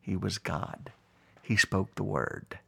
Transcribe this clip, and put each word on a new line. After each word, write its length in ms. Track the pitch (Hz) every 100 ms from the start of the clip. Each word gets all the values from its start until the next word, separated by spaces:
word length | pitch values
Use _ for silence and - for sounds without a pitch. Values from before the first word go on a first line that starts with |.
He 160 | - 95
was 220 | 98 92
God. 540 | - 78 - - - - _ _ - -
He 140 | - 110
spoke 380 | - 98 95
the 80 | -
word. 560 | 98 87 - - - -